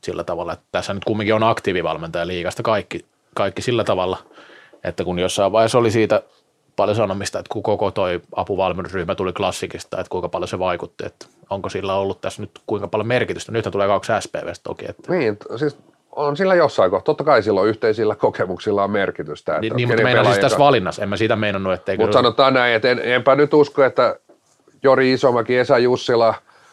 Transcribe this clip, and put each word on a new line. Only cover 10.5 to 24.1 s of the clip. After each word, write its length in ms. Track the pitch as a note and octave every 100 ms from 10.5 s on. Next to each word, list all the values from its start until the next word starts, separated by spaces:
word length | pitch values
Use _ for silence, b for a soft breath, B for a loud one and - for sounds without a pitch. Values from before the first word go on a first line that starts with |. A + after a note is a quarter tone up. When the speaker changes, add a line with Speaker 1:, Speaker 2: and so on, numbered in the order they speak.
| F#2
Speaker 1:
vaikutti, 460 | F#2 F2 - - -
että 200 | - - _ -
onko 200 | G2 F#2+
sillä 260 | F#2+ G2 F#2+
ollut 260 | G2 -
tässä 200 | F#2+ -
nyt 100 | G#2 - -
kuinka 200 | G#2 G2+
paljon 200 | G#2+ A2
merkitystä. 440 | B2 - E2+ -
Nythän 200 | G#2+ G2+
tulee 160 | G2 G2
kaksi 240 | G2 - G#2
S 80 | -
P 80 | D#2+ E2
V:stä 180 | F2+
toki. 220 | - - -
Että 220 | - -
Speaker 2:
Niin, 260 | F3 A2+ G#2
t-, 220 | - A2+
siis 180 | D3 - _ _ _
on 260 | B2+ D3 D3+
sillä 180 | F#3+ F3
jossain 360 | C#3+ - F#2
kohtaa. 140 | F#2+ -
Totta 180 | D3+
kai 200 | D3+ B2+
sillä 180 | G#2+ G2
on 60 | G#2+
yhteisillä 480 | A2 A#2 A2 G#2+ G2+
kokemuksilla 680 | A#2+ - F#2+ F2 G#2+ G2+
on 80 | G2
merkitystä, 600 | G#2 F#2 - D2+ D2 -
että 100 | D#2
Speaker 1:
Niin, 140 | A2 B2
niin, 120 | A#2+
mutta 100 | A2+
Speaker 2:
kenen 80 | A2
Speaker 1:
meinasin 200 | A2+ G#2
siis 0 |
Speaker 2:
pelaajan 160 | G2+
Speaker 1:
tässä 140 | G2+ -
Speaker 2:
kanssa 100 | C#3+
Speaker 1:
valinnassa, 380 | B2 F2+ -
en 60 | G2+
mä 80 | G2
sitä 180 | A2 G#2+
meinannut, 380 | G#2 G2 F#2+
etteikö 300 | F2+ - G2
Speaker 2:
Mut 100 | A2
sanotaan 400 | A2+ B2 - C3+
näin, 220 | C3 A#2+ A2+
että 140 | B2
en, 100 | B2
enpä 320 | A#2+ B2 B2+ C3+
nyt 180 | D3
usko, 300 | D#3 C#3+ -
että 360 | B2+ C3 A#2